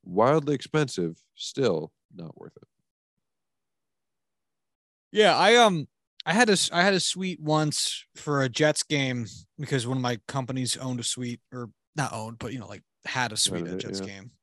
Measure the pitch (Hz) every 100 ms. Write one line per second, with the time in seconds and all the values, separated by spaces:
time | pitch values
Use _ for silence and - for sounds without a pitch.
0 | - 90 120 156 143 139 - 156 143 -
1 | 82 82 _ _ - - 127 80 80 _
2 | _ - 82 - - - - _ _ _
3 | _ _ _ _ _ _ _ _ _ _
4 | _ _ _ _ _ _ _ _ _ _
5 | _ 208 208 139 190 240 226 170 135 _
6 | _ _ - 190 240 196 - 175 190 190
7 | - 180 185 180 151 151 151 - - -
8 | - - - 143 131 113 151 151 - 151
9 | 135 123 113 - - - 147 139 117 131
10 | 123 117 - 139 123 131 123 - 131 123
11 | 113 - 123 120 _ 127 113 _ _ 156
12 | 135 110 110 117 120 127 95 98 _ _
13 | - 131 120 107 - 87 85 92 110 98
14 | 98 98 113 _